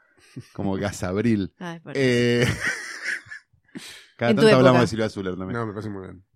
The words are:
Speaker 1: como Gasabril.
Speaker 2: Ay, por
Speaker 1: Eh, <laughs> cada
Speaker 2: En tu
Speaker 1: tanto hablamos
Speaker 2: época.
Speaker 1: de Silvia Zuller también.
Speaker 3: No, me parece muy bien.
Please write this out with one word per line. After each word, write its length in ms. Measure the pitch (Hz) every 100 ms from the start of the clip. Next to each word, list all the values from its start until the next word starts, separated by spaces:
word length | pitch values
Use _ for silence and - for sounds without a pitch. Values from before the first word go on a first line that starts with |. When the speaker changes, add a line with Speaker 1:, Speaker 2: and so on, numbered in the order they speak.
| _ _ _ - -
Speaker 1:
como 220 | - 98 95
Gasabril. 760 | 101 - 90 95 117 107 92 -
Speaker 2:
Ay, 220 | 180 170
por 120 | 160
Speaker 1:
Eh, 520 | 139 131 120 120 120 123
<laughs> 1700 | - - - - - - - - - _ _ _ - - - - -
cada 140 | 117
Speaker 2:
En 60 | 214
tu 60 |
Speaker 1:
tanto 140 | 113 208
hablamos 200 | 131 123
Speaker 2:
época. 40 |
Speaker 1:
de 40 | 117
Silvia 220 | 110 110
Zuller 280 | 104 95 90
también. 220 | 92 117
Speaker 3:
No, 80 | 113
me 60 |
parece 180 | 101 107
muy 120 | 98
bien. 220 | 92 92 _